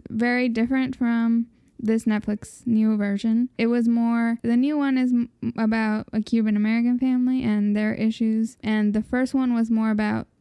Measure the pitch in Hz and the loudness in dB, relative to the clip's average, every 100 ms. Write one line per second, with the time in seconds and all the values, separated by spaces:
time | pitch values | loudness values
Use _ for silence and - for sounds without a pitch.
0 | - 226 240 247 247 226 240 269 262 247 | -8 -2 0 0 0 0 0 0 -2 -2
1 | 233 233 233 233 233 _ _ - 214 226 | -2 0 2 0 -2 _ _ -6 -2 0
2 | 226 214 208 208 - - 247 220 220 214 | 0 0 -2 -6 -8 -10 -2 2 2 0
3 | 202 202 226 226 247 - 233 240 233 233 | -2 -2 0 0 -2 -2 0 2 2 2
4 | 233 233 233 233 233 240 277 302 277 262 | 2 0 0 -2 0 0 2 0 0 0
5 | 254 240 233 _ 226 240 220 226 220 214 | 2 0 -2 _ -8 -2 0 0 0 -2
6 | - 220 214 226 220 208 214 226 240 247 | -4 -6 -2 0 2 0 2 2 2 2
7 | 262 254 247 262 240 208 208 208 214 - | 2 2 2 0 0 0 0 0 0 0
8 | 220 226 220 220 226 - 214 214 208 214 | -2 0 0 0 -2 -4 -2 0 2 0
9 | - 254 254 269 254 233 226 220 220 214 | -2 -2 0 0 0 0 0 0 2 0
10 | 214 220 - _ | 0 -4 -6 _